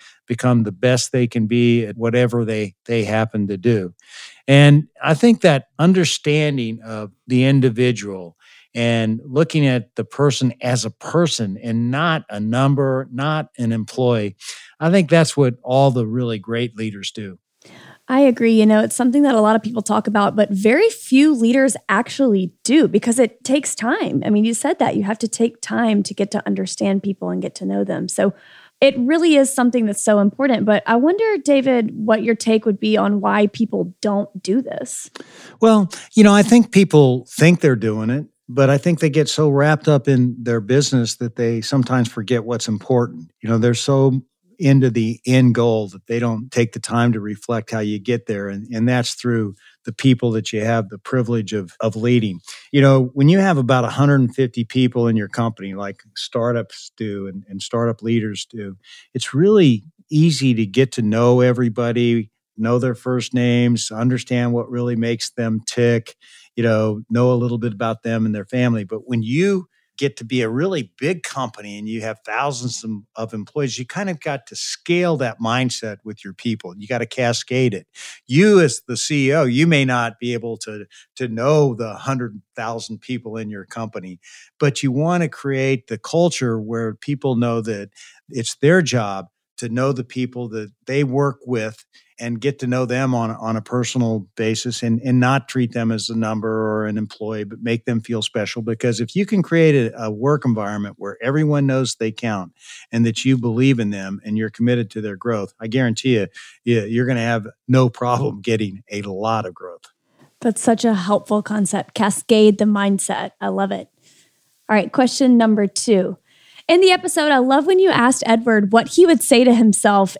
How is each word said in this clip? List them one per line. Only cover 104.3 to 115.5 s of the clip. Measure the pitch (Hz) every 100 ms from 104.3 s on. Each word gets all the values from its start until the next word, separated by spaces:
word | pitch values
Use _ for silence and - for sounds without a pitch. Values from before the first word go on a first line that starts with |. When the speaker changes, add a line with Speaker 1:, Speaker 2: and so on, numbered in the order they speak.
| 110
Speaker 1:
you're | 110
committed | - 117 120 107
to | 110
their | 107 95
growth, | 120 107 95 -
I | 113
guarantee | 131 123 110 131 113
you, | 92 - - _
you, | 120 117
you're | 104 117 127
gonna | 120
have | 117 113 107 - -
no | 131 127
problem | - 123 123 139 101
getting | 107 110 101 98 -
a | 104
lot | 101 95 110 110 92
of |
growth. | 87 90 85 _ _ _ _ _ -
Speaker 2:
That's | 240 -
such | 226 220
a | 233
helpful | 196 180 208 - 208
concept. | - 214 190 202 -
Cascade | - 302 - - 220 214 196
the | 208
mindset. | 208 202 196 - 196 196 -
I | 202
love | 190 196
it. | 196 - _ _ _ _ _ _ _ -
All | 214
right, | -
question | - 254 - 254 240
number | 220